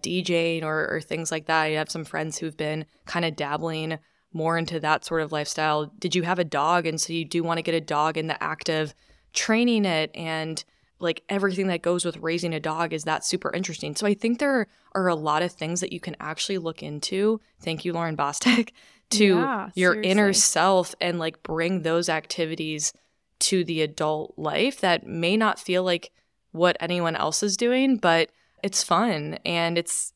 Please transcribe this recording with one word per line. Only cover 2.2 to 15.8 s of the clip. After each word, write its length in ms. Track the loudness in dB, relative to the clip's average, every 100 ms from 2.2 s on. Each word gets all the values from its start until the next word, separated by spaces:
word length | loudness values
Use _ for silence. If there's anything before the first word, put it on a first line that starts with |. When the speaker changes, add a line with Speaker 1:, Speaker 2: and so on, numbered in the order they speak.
| -6 -6
Speaker 1:
who've 180 | -8 -6
been 280 | -4 -4 -8 _ -8
kinda 220 | -2 -2
dabbling 640 | -2 -4 -4 -4 -4 -4 -6 -10 _ _
more 240 | -4 0 0
into 200 | -2 -2
that 240 | 0 0
sort 180 | 0 -2
of 100 | -2
lifestyle. 540 | -2 -4 0 0 0 -2 -6
Did 160 | -2
you 80 | 0
have 160 | 0 0
a 60 |
dog? 420 | 0 2 2 2 2
And 140 | -2
so 120 | -4
you 120 | -4
do 180 | -2 -2
wanna 200 | 0 -2
get 120 | 0
a 60 | -2
dog 360 | 0 0 0 0
in 80 | -4
the 120 | -4
act 260 | -4 -4 -2
of 260 | 0 -2 -8 _ _ _
training 520 | -4 2 2 4 4
it 260 | 2 2 -2
and, 480 | -6 -6 -4 -6 -8 -12 _ _ _
like, 240 | -4 -4 -4
everything 380 | 0 0 0 0
that 140 | 0
goes 220 | 0 0
with 120 | -2 -4
raising 360 | -4 -2 -2
a 60 | -4
dog 320 | -4 -2 -2
is 120 | -2
that 200 | -2 -2
super 260 | -2 -2 -2
interesting. 440 | -4 -6 -6 -8 -2
So 100 | 0
I 80 |
think 240 | 2 0 0
there 300 | 2 0 -2 _ _
are 160 | 0 2
a 60 |
lot 280 | 2 0 0
of 80 | 0
things 280 | -4 -4 -4